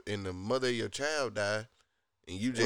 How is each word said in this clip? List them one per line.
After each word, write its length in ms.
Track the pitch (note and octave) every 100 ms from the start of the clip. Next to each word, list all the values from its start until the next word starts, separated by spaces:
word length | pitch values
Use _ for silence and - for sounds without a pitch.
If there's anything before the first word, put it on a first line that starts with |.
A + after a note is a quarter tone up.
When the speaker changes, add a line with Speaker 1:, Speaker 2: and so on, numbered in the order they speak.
| -
Speaker 1:
and 180 | G#2
the 80 | F#2+
mother 360 | F#2 G2 C3 B2+
of 60 |
your 140 | A#2+ G#2+
child 460 | - C#3+ D#3 B2+
die, 320 | G#2 G2+ G#2+ A2+ _ _ _ _ _ -
and 100 | F#2
you 100 | A#2
Speaker 2:
And 100 |
you 60 | A#2+